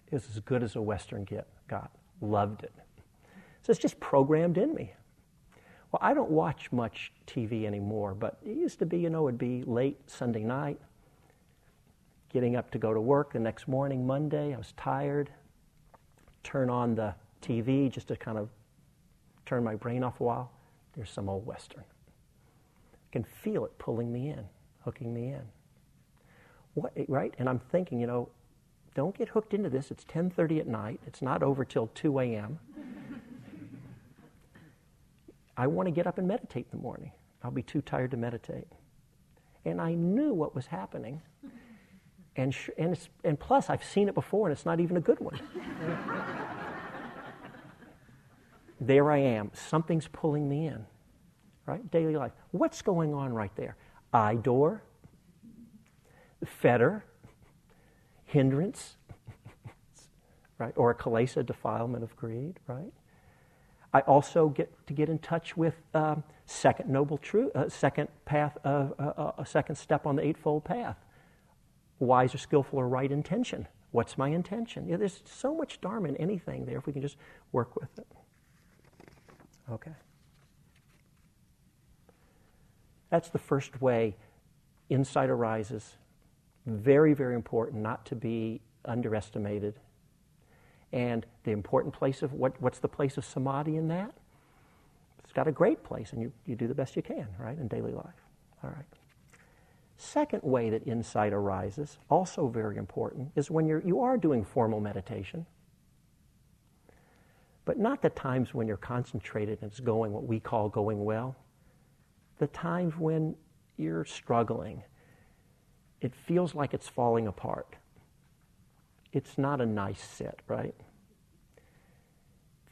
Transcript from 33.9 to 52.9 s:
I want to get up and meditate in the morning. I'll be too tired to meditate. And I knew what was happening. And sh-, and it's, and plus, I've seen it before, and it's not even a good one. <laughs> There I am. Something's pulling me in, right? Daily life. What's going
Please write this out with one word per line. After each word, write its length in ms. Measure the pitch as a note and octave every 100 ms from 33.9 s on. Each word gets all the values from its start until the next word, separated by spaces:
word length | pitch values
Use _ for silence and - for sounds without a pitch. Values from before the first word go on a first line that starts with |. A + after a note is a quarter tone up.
| - - - - - - - - - _ _ _ _ - - _ -
I 60 | C3
want 220 | F3 F#3
to 40 |
get 140 | D#3 F3
up 140 | F#3
and 80 | F3+
meditate 400 | A3+ - B2 -
in 60 | -
the 60 |
morning. 280 | A#2+ - - - _ _
I'll 60 | B2
be 140 | C3+
too 180 | - D3+
tired 300 | - C#3 B2+
to 60 | C3
meditate. 500 | A#2 A#2 - - - - - - _ _ _ _ _ _ E3
And 160 | F3
I 140 | E3 E3+
knew 400 | E3+ A3 D4+ F#3+
what 180 | D3
was 140 | C3+ -
happening. 520 | F3+ G3 D#3 A#2 D3 - _ C#4 - - A3 - - - - - -
And 180 | C3
sh-, 160 | C3 - -
and 160 | E3
it's, 160 | - - -
and 160 | - D3
plus, 320 | - C4+ -
I've 120 | C#3
seen 240 | - G3 G3+
it 60 |
before, 340 | E3+ - G3 G3
and 80 | D3
it's 120 | E3+
not 120 | E3
even 180 | E3+ F3+
a 40 |
good 180 | D#3+ D4
one. 200 | - - - F#4
<laughs> 800 | - - E3 - - F#3+ - - - - - - - - - - - - - - - - - - - - - - - - - -
There 320 | B2 C#3 C#3+
I 60 | D3
am. 320 | C3+ A2 G#2 -
Something's 520 | - D#3 D#3+ E3 -
pulling 400 | - D#3+ D3 C#3+
me 200 | C#3+ D#3+
in, 180 | A#2 G#2+ - _ - - _ _ _ -
right? 240 | E3 A3+
Daily 260 | E3+ D#3+ D3+
life. 180 | A#2+ - -
What's 320 | F3 D#4+ -
going 320 | -